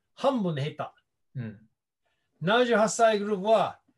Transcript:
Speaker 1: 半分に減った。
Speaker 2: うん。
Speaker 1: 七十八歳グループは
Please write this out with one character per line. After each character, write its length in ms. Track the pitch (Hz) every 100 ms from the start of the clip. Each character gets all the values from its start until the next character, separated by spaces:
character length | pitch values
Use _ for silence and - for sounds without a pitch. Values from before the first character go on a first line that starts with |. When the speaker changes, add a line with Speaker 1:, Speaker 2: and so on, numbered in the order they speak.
| _
Speaker 1:
半 300 | - 269 254
分 120 | 175 143
に 60 |
減 120 | 147
っ 20 | -
た。 180 | - - _ _ _ 131
Speaker 2:
う 60 |
ん。 180 | 110 101 _ _ _ _ _ _ _ _
Speaker 1:
七 240 | 160 233 247
十 100 | 214
八 140 | 214
歳 300 | - 226 208
グ 60 | 208
ル 120 | 196
ー 40 |
プ 60 | 208
は 320 | 214 156 - _